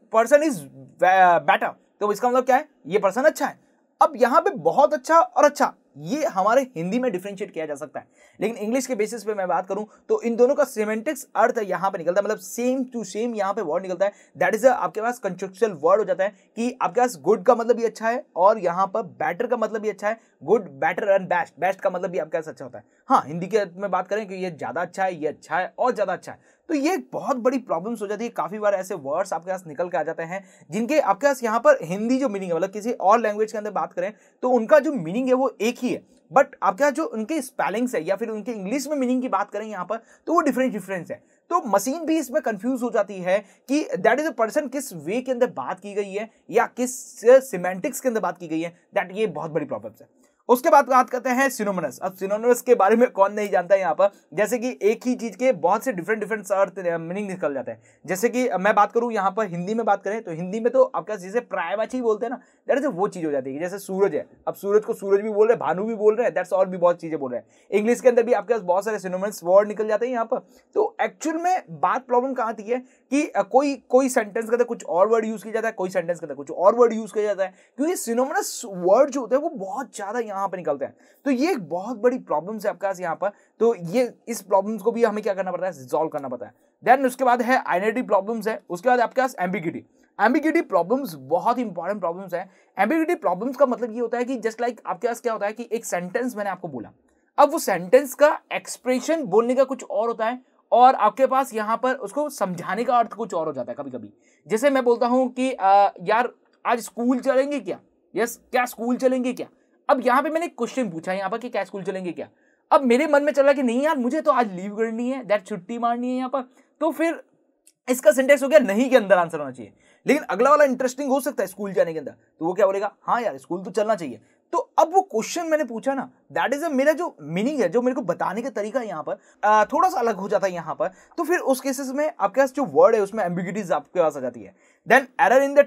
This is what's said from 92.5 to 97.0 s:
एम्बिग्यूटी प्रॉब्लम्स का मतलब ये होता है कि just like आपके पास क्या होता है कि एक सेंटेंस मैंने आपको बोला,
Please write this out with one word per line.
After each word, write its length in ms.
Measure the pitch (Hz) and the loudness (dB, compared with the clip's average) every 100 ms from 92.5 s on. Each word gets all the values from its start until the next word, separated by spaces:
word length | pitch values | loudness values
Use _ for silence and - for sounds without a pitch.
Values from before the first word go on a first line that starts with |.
| _ _ - | _ _ -2
एम्बिग्यूटी 360 | 208 320 320 339 | 0 2 0 0
प्रॉब्लम्स 400 | 185 180 240 262 | 0 -2 -4 2
का 100 | 262 | 2
मतलब 260 | 233 233 | 2 -6
ये 80 | 220 | -4
होता 180 | 233 240 | -4 -4
है 80 | 247 | -4
कि 120 | 262 | -4
just 200 | 220 220 | -4 -4
like 220 | 240 226 - | -6 -6 -8
आपके 220 | 180 233 | -4 -4
पास 120 | 233 | -4
क्या 140 | 233 | -6
होता 120 | 214 202 | -4 -4
है 80 | |
कि 160 | 220 233 | -6 -8
एक 140 | 226 - | -8 -4
सेंटेंस 500 | 180 175 208 247 208 | -6 -4 -4 -4 -6
मैंने 140 | 202 | -8
आपको 180 | 180 175 | -8 -10
बोला, 220 | 127 95 _ | -12 -14 _